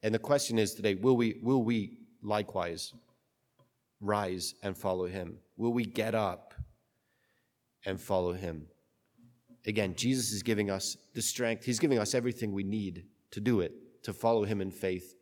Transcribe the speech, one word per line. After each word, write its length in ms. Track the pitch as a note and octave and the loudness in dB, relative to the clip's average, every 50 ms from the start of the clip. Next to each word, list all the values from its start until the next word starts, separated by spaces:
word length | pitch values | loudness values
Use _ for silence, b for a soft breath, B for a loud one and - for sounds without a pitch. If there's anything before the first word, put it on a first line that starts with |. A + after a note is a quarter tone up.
And 120 | - A2 A2 | 2 2 2
the 60 | A2+ | 2
question 380 | A2 - D3 C#3+ - - A#2 A2+ | 2 4 2 2 2 2 4 4
is 160 | G#2+ G2 - | 4 2 0
today, 220 | - G2+ G#2+ G2 | 0 2 2 2
will 200 | F#2 G2 C3 C3 | 4 6 4 6
we, 240 | A#2+ A#2+ A2+ G#2 - | 6 4 2 0 0
will 220 | - A#2 C3+ C3 A#2 | 0 2 4 4 4
we 340 | A2 A#2+ A2+ G2+ E2 - - - - _ _ - | 2 2 0 0 -4 -8 -16 -20 -20 _ _ -4
likewise 680 | G#2 G#2 G#2+ G#2 - - F#2+ F2 F2 E2+ E2+ - - - - _ _ _ _ _ _ _ _ _ _ _ _ _ _ _ _ _ _ _ _ | 0 0 0 0 0 -2 -2 -2 -2 -4 -6 -8 -10 -12 -18 _ _ _ _ _ _ _ _ _ _ _ _ _ _ _ _ _ _ _ _
rise 540 | G#2 G2+ G#2 G#2 G#2 F#2 F#2 F#2 E2+ - - _ - | 0 0 2 2 2 0 -2 -4 -6 -8 -8 _ -6
and 140 | G2+ F#2+ - | -6 -6 -2
follow 280 | - G2+ F#2 F#2 F2+ | -2 -2 0 0 -2
him? 320 | F2+ F#2 G2 F2+ E2 - - _ _ _ - | -4 -4 -6 -8 -8 -10 -14 _ _ _ -4
Will 160 | A2+ A#2+ A#2+ | -2 0 0
we 120 | B2 A#2 | 0 -2
get 300 | G2 - - G#2+ A2+ A2+ | -2 -2 -2 -2 0 0
up 380 | A2 G#2+ G2 F2 - - - - - - - - _ _ _ _ _ _ _ _ _ _ _ _ _ _ _ _ _ _ _ _ _ - | 0 0 0 -2 -6 -12 -20 -12 -12 -12 -14 -14 _ _ _ _ _ _ _ _ _ _ _ _ _ _ _ _ _ _ _ _ _ -8
and 140 | G2+ F#2+ F2+ | -6 -6 -6
follow 340 | - - G2+ F#2 F2+ F2 F2 | -4 0 0 0 0 0 -4
him? 340 | F#2 F#2+ F2 E2 D#2 D2+ D#2 _ _ _ _ _ _ _ _ _ _ - - _ _ _ _ - _ _ G#2+ | -4 -6 -8 -8 -8 -12 -16 _ _ _ _ _ _ _ _ _ _ -20 -20 _ _ _ _ -20 _ _ -4
Again, 280 | G#2+ A2 G#2 F#2 F2+ | -2 0 0 0 -2
Jesus 360 | - - B2 C3 C3 A#2 G2+ | -2 0 0 0 0 0 -2
is 120 | G#2+ G2+ - | -4 -4 0
giving 260 | A#2 A2+ G#2 G#2 G2 | 0 2 2 2 0
us 280 | G2 F#2+ - - - - _ _ _ | 0 -2 -4 -6 -8 -10 _ _ _
the 80 | A#2 | -4
strength. 440 | A2+ - - - B2 A#2 A2+ G#2+ - | -4 -4 -2 -2 -2 -2 -2 -2 -2
He's 140 | - B2 A2 | -4 0 2
giving 200 | - D#3 C3+ A#2 | 4 4 4 4
us 140 | G#2 G#2 - | 2 2 0
everything 380 | B2+ A#2 B2+ A#2 B2 A#2 G#2+ | 0 0 0 -2 -2 -4 -4
we 120 | G2 G2 G2 | -2 -2 -2
need 420 | F#2+ G#2 A2 G2+ F#2+ E2+ - F2+ - _ _ _ _ | -2 -2 -2 -4 -4 -8 -10 -14 -18 _ _ _ _
to 80 | - G#2 | -10 -2
do 220 | G#2 B2 A#2+ G2+ | 2 4 4 4
it, 420 | F2 D#2 - - - - _ _ - | 4 2 -2 -10 -20 -20 _ _ -10
to 100 | - G2 | -10 -8
follow 300 | - - A#2 A#2 A2+ G#2 | 0 2 4 4 4 4
him 180 | G2+ A2 G2+ | 2 0 -2
in 100 | F#2+ F#2+ | -2 -4
faith 440 | F2+ - - F#2+ F#2 F#2 F2+ - - _ | -6 -4 -2 -2 -2 -2 -6 -12 -20 _